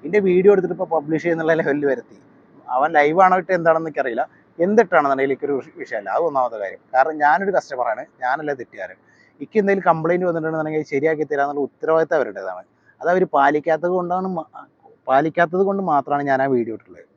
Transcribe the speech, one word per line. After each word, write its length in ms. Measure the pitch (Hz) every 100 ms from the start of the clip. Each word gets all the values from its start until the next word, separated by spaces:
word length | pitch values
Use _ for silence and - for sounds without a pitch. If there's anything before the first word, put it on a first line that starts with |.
| 143
എൻ്റെ 140 | 202 190
വീഡിയോ 220 | 180 190
എടുത്തിട്ട് 220 | 196 175 175
ഇപ്പോൾ 120 | 180 160
പബ്ലിഷ് 280 | 147 160
ചെയ്യുന്നുള്ള 300 | 170 165 160 165
ലെവലിൽ 240 | 151 143 143
വരുത്തി. 260 | 123 - 101 _ _ _ - - 127
അവൻ 140 | 151 160
ലൈവ് 220 | 147 165 185
ആണോ 120 | 185
ഇട്ട് 100 | 175 185
എന്താണെന്ന് 300 | 165 160 160
എനിക്കറിയില്ല, 340 | 147 131 117 151 _ _ - 175
എന്തിട്ടാണെന്നുണ്ടെങ്കിൽ 680 | 214 208 170 143 135 139
എനിക്കൊരു 220 | 135 139 139
വിഷ-, 160 | - -
വിഷയമല്ല. 280 | 117 113 98 110
അത് 80 | 170
ഒന്നാമത്തെ 280 | 139 123 113
കാര്യം. 180 | 98 92 _
കാരണം 220 | 127 143 156
ഞാനൊരു 280 | 147 165 196 180
കസ്റ്റമറാണ്, 480 | - 135 120 110 143 _
ഞാനല്ല 280 | 127 139 151 135
തെറ്റുകാരൻ. 380 | 117 110 92 92 _ _ _ _
എനിക്ക് 200 | 139 220
എന്തെങ്കിലും 240 | 196 196 180
കംപ്ലയിന്റ് 360 | 160 160 180 180
വന്നിട്ടുണ്ടെന്നുണ്ടെങ്കിൽ 540 | 165 160 160 156 156 147
ശരിയാക്കി 300 | 139 156 156 147
തരാന്നുള്ള 300 | 147 143 143 135
ഉത്തരവാദിത്തം 480 | _ 151 160 160 160
അവരുടേതാണ്. 440 | 110 98 95 90 - _ _ _
അത് 80 | 156
അവർ 100 | 185 180 147
പാലിക്കാത്തത് 580 | 139 151 156 160 175 180
കൊണ്ടാണ് 300 | 175 180 190 175
മ-, 120 | 156 - - _ - _ -
പാലിക്കാത്തത് 540 | 131 156 156 170 180 196
കൊണ്ട് 140 | 196 185
മാത്രമാണ് 320 | 147 135 143 143
ഞാൻ 100 | 135 135
ആ 20 | 127
വീഡിയോ 200 | 113 107
ഇട്ടിട്ടുള്ളത്. 300 | _ 87 -